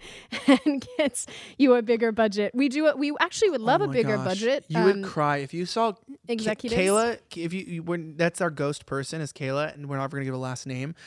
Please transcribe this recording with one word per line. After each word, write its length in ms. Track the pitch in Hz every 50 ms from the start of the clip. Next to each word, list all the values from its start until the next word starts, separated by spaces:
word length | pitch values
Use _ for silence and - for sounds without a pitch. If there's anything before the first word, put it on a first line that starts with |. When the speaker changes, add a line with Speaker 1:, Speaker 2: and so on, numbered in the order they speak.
| - - - - - -
Speaker 1:
<laughs> 200 | - - - - 285 - -
and 220 | 311 285 269 - - - -
gets 260 | 311 277 - - - - - - - - - -
you 160 | 269 269 247
a 80 | 247
bigger 300 | 226 208 240 226 233 226
budget." 400 | 220 220 220 220 190 208 208 208 -
We 160 | 247 277 285
do. 240 | 240 294 311 311 -
We 180 | 269 294 285 294 -
actually 300 | - 359 - - 440 403
would 120 | 320 247
love 200 | 220 226 269 -
Speaker 2:
Oh 40 | 415
Speaker 1:
a 20 | 403
Speaker 2:
my 60 | -
Speaker 1:
bigger 220 | 254 226 - 214 202
Speaker 2:
gosh. 80 | - 185
Speaker 1:
budget. 380 | 185 196 220 233 269 294 - -
Speaker 2:
You 160 | 156 165 175
would 120 | 190 196 202
Speaker 1:
Um, 60 | 196
Speaker 2:
cry 340 | 190 - 165 147 147 147 143
if 180 | 139 131 -
you 100 | 170 180
saw 280 | 175 - 233 226 226 202
K-, 100 | - _ - 277 - _ -
Speaker 1:
executives. 520 | 233 220 220 214 214 - - 240 220 240
Speaker 2:
Kayla, 380 | 185 190 202 214 226 233 226 - _ - -
if 160 | 170 165 170
you, 120 | 170 190 180
you, 160 | - 175 165 165
when, 320 | 170 175 175 160 160 151
that's 240 | 147 170 170 170 -
our 120 | 180 170
ghost 340 | 151 139 147 143 147 - -
person 340 | - 135 135 135 - - 160
is 140 | 156 135 -
Kayla, 400 | - 151 131 135 143 151 156 -
and 160 | 147 143 139
we're 80 | 143 135
not 140 | 135 139
gonna 120 | 143 139 135
give 120 | 131 131
a 20 | 127
last 300 | 131 127 127 127 - 139
name, 260 | 131 127 131 151 170 - -